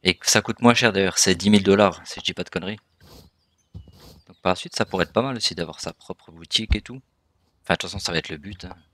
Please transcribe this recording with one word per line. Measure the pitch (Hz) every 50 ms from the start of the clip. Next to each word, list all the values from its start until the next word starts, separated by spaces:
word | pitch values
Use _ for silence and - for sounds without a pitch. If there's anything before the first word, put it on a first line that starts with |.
| -
Et | 90 90
que | _ - -
ça | - 110
coûte | - - 110 -
moins | 117 120 120
cher | - 127 117
d'ailleurs, | 95 98 98 92 - -
c'est | - 98 92
dix | 87 90 104
mille | 107 101 95
dollars, | 98 98 101 104 95 87 - -
si | - - -
je | -
dis | - 90
pas | - 92
de | -
conneries. | - 90 85 95 110 107 _ _ _ _ - - - - - - _ _ _ _ _ _ _ _ _ - - - _ - - - - - _ _
Donc | - _
par | _ 92
la | 90
suite, | - - - -
ça | - 110
pourrait | - - 95 85
être | -
pas | - 107
mal | 123 139 131
aussi | 113 - - 90
d'avoir | 90 85 78 80 -
sa | - 82
propre | - _ _ - - _ _ -
boutique | 82 82 85 - - - 110 107 -
et | 107
tout. | - - 123 131 _ _ _ _ _ _ _ _ _ _ _ _ _
Enfin, | - 87
de | -
toute | - 87
façon, | 95 101
ça | - -
va | 87 82
être | - -
le | -
but, | 76 73 98 104 - -
hein. | 92 87 _ _ _